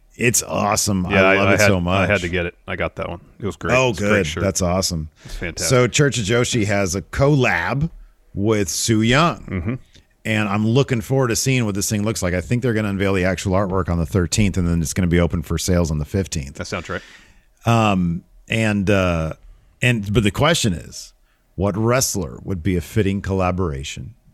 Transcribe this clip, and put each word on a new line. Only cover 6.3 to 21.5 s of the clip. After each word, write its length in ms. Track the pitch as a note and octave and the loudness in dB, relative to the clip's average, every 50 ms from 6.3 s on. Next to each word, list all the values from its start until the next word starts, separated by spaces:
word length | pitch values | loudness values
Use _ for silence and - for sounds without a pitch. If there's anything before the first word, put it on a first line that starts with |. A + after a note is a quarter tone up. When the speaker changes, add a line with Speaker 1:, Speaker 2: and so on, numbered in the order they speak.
| A#2+ A#2+ B2 - - A#2 G2+ | 0 0 0 0 0 0 0
Speaker 1:
has 280 | G2+ G2+ G2+ G2+ F2+ F2+ | 0 0 0 0 -2 -2
a 80 | G2 - | -6 -8
collab 840 | - - - C#3 C#3+ D3+ C3+ B2 A2 F2+ E2+ E2+ F#2 A#2+ C#3 D#3 E3 - - - - _ _ _ _ - | -6 -2 0 2 4 4 4 2 2 2 0 0 -2 -2 -2 -4 -4 -6 -10 -20 -20 _ _ _ _ -6
with 340 | F#2 G2+ A2 A2 G#2 G2+ | -2 0 2 2 2 0
Su 340 | - - - - - A2+ G#2+ | -2 -4 -2 0 2 2 2
Yung. 440 | A2+ A#2 B2 D3 E3+ E3 A2 - - | 4 4 4 4 4 2 0 -4 -8
Speaker 2:
Mm-hmm. 280 | - G2 F#2 E2 G#2+ C3 - - _ - - - _ _ _ - | -8 -6 -6 -4 -4 -6 -8 -10 _ -20 -20 -20 _ _ _ -4
Speaker 1:
And 240 | A2 G#2+ G#2+ G#2+ G2+ | -2 0 0 0 0
I'm 180 | G2 G#2+ G#2+ | 0 0 0
looking 320 | A2+ A#2 C#3 C3 - C3 A2+ | 2 2 2 2 2 0 -4
forward 300 | - - C3+ C3+ C3 A#2 | -2 -2 0 0 0 0
to 80 | G#2+ | 0
seeing 260 | - - C3+ C3 B2+ A#2 | 0 0 0 0 0 0
what 80 | G#2 F#2+ | 0 -2
this 160 | G2+ G2 - | -2 -2 -2
thing 140 | A2 G2+ G#2 | -2 -2 -2
looks 180 | A2+ A2 - | -2 -2 -2
like. 120 | - F#2 F2 | -2 -2 -2
I 80 | F2+ | -2
think 200 | E2+ - B2+ A#2+ B2+ | -2 -2 -2 -2 0
they're 100 | B2 A2 | 0 0
gonna 160 | G#2+ G#2+ G2+ | 0 0 -2
unveil 240 | G2 F#2 G2 F#2+ G2 | -2 0 0 0 2
the 100 | F#2 F2+ | 2 2
actual 300 | F#2 F#2 - - G2+ F#2 | 0 0 -2 -2 0 0
artwork 340 | F#2+ G#2 F2+ F#2+ F#2+ E2+ | 0 0 0 0 -2 0
on 100 | - F2 | 0 0
the 80 | E2+ E2 | -2 0
thirteenth, 520 | - - F#2+ F2 D#2+ - - G#2 F#2+ D#2 | 0 2 0 0 2 2 2 2 2 2
and 100 | G2 F2 | 0 0
then 140 | E2+ E2+ E2+ | 2 2 0
it's 120 | D#2+ C#2+ - | 0 -2 0
gonna 140 | G2+ F#2 | 0 0
be 140 | E2+ E2 E2+ | 2 4 4
open 200 | E2+ D#2+ - E2+ | 4 2 0 -2
for 160 | D2 - F2 | -4 -4 -4
sales 320 | D#2+ - - F2+ F2 F2 D2+ | -4 0 0 2 2 2 0
on 100 | D#2+ D2+ | -2 -4
the 60 | D2+ | -4
fifteenth. 500 | - - G2 F2+ - - E2 C2+ C#2+ D2 | -2 -2 -4 -4 -4 -4 -6 -6 -8 -10
Speaker 2:
That 100 | - F2+ | -12 -10
sounds 240 | - G#2+ F2+ E2 - | -8 -8 -8 -8 -8
right. 120 | F2+ - - - - - - - _ - _ _ _ _ - | -8 -10 -10 -12 -20 -20 -20 -20 _ -20 _ _ _ _ 0
Speaker 1:
Um, 600 | A2+ A#2 A2+ A2 G#2+ G2 F#2 F2+ E2+ E2 F2 - _ - - - - | 2 2 4 4 2 2 2 0 0 -2 -4 -6 _ -20 -20 -8 -4
and, 400 | A2+ A2+ A2+ G#2+ G#2 G2+ F#2+ F#2+ | -2 0 0 0 0 0 2 2
uh, 440 | G2+ F#2+ F#2 F2+ E2+ E2 D#2+ D#2+ - - - - - _ _ _ _ _ | 2 2 2 2 0 0 -2 -4 -6 -10 -14 -20 -20 _ _ _ _ _
and, 320 | - B2 A#2+ A2+ F#2+ G2+ G2+ | 0 0 2 0 -2 -2 0
but 100 | A#2+ G2+ | 2 2
the 80 | G#2 | 2
question 420 | - - C#3 D#3 E3+ - - G#2+ E2+ | 2 2 2 2 2 2 0 0 -2
is, 400 | D2+ - - - - - - - _ _ _ _ _ _ _ | -4 -6 -12 -16 -18 -18 -18 -20 _ _ _ _ _ _ _